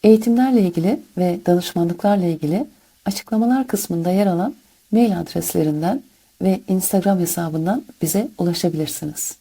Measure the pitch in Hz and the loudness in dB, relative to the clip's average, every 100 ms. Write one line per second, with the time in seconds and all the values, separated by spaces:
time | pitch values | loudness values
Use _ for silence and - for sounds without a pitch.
0 | 214 220 226 233 262 247 185 170 175 269 | 6 6 4 2 2 4 2 2 0 -2
1 | - - 180 175 - 175 175 180 170 175 | -6 -2 -2 0 2 0 0 -2 -2 0
2 | 202 202 175 160 147 185 294 _ _ _ | 0 2 0 -2 -2 -2 -4 _ _ _
3 | - 196 - 220 233 262 254 202 - 170 | -8 -8 -4 0 2 0 0 -4 -4 -2
4 | 170 185 202 170 208 - _ _ _ 214 | 0 2 2 0 -2 -6 _ _ _ 2
5 | 240 180 170 170 165 175 156 151 165 262 | 2 0 -4 -6 -2 0 0 0 -2 -2
6 | - _ _ _ 185 185 - 190 - 196 | -8 _ _ _ -2 -2 -2 -2 0 0
7 | 190 190 170 - 170 156 165 247 - - | 2 0 0 -2 -4 -2 -2 -2 -6 -6
8 | 160 196 262 - 175 170 175 156 151 - | -2 -2 -4 -4 -4 0 -2 -2 -6 -6
9 | 151 156 - - | -10 -8 -10 -12